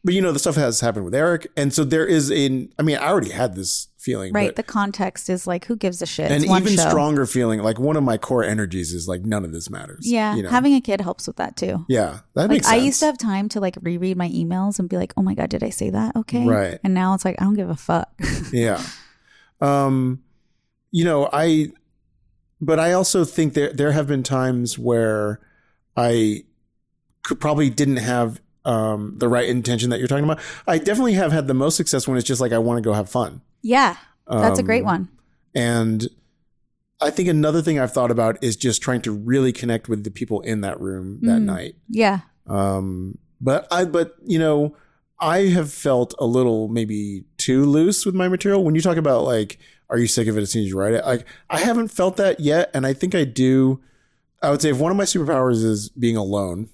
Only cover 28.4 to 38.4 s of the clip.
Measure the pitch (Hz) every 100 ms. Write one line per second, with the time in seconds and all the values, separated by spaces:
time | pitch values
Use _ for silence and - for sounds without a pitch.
28.4 | _ _ - 113 110 107 104 - 120 120
29.4 | 123 123 117 120 120 120 123 139 147 151
30.4 | - - - 165 156 214 247 190 170 156
31.4 | 139 131 143 156 165 143 127 127 120 123
32.4 | 127 113 113 120 110 104 98 123 113 -
33.4 | _ _ 220 247 254 - - _ - 113
34.4 | 104 190 95 92 - - 180 _ _ _
35.4 | _ - 120 117 113 110 117 _ _ _
36.4 | _ _ _ _ _ _ 151 151 180 156
37.4 | 151 165 160 151 127 139 120 117 113 110